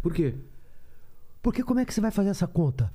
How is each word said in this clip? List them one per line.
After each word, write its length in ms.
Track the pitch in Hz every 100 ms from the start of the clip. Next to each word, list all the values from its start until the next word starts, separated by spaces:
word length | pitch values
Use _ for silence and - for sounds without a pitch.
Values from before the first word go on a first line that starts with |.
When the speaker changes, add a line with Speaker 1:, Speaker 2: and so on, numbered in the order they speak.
Speaker 1:
Por 140 | 175
quê? 200 | 127 143 - - - - - - - - - - -
Speaker 2:
Porque 200 | 240 240
como 180 | 254 254
é 40 |
que 80 | 254
você 80 | -
vai 100 | 220
fazer 200 | 208 196
essa 160 | 196 175
conta? 440 | 170 151 127 107